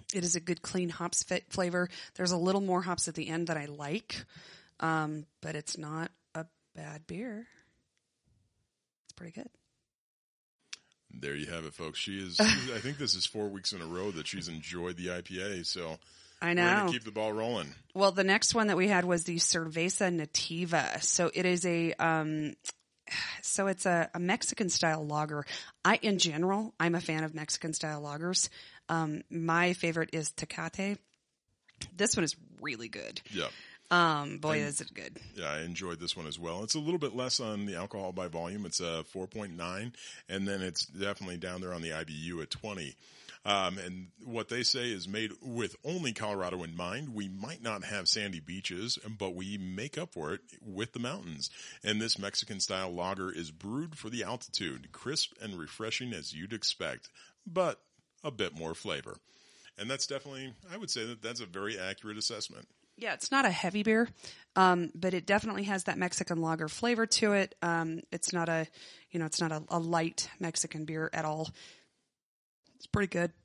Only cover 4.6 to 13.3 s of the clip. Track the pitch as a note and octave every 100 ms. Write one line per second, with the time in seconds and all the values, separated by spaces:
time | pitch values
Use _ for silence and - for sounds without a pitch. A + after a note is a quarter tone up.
4.6 | - - E3 D#3+ D3+ D3+ D3+ _ D#3+ D#3
5.6 | - - D3+ D#3+ E3+ _ _ D#3+ E3 _
6.6 | _ - D#3 D3+ D#3+ F3 B3 G#3+ A#3 -
7.6 | _ _ _ _ _ _ _ _ _ _
8.6 | _ _ _ _ _ - E3+ - A#3+ _
9.6 | _ _ _ _ _ _ _ _ _ _
10.6 | - - _ _ _ B1 C#2 D2 D2 E2+
11.6 | D#2 - D#2+ - - G2 F#2+ F2 G#2+ -
12.6 | B2+ A2+ B2+ C#3+ C3+ F#2+ -